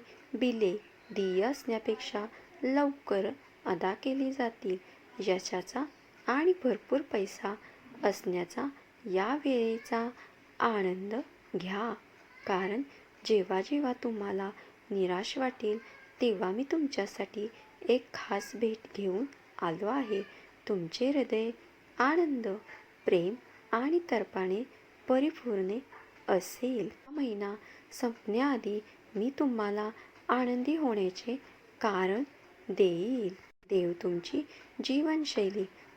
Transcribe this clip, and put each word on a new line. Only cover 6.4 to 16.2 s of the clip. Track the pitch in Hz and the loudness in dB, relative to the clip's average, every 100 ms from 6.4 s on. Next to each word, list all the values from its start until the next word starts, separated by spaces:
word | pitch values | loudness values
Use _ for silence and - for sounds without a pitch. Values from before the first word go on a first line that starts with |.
| 330 370 | 4 4
भरपूर | 254 202 - 269 | 2 0 0 -2
पैसा | 320 220 196 - - - - - - - | 0 -2 -2 -4 -6 -6 -12 -20 -20 -2
असण्याचा | 214 196 - 180 175 - 277 277 - - 226 | -2 0 -2 -2 -2 -4 -6 -6 -18 -16 -2
या | 185 202 294 | 0 0 0
वेळेचा | 285 254 226 226 - 233 233 247 - - - - | 2 2 2 -2 -2 -4 -4 -8 -18 -20 -18 -2
आनंद | 233 214 185 185 202 220 302 - - 190 | 0 2 0 -2 -4 -4 -6 -12 -8 -6
घ्या, | 180 196 233 208 - - - - - | -4 -4 -4 -6 -12 -20 -20 -10 -2
कारण | 190 190 214 277 - - - - | 0 0 -2 -4 -12 -20 -10 2
जेव्हा | 214 180 190 | 2 4 0
जेव्हा | 190 285 285 | 0 0 0
तुम्हाला | 247 240 220 202 190 196 - - - - | -2 -4 -4 -2 -2 -4 -8 -18 -20 -6
निराश | 196 185 180 220 277 | 0 2 0 -2 -2
वाटेल, | 262 247 214 220 - - - - | -2 -2 -2 -2 -6 -20 -20 0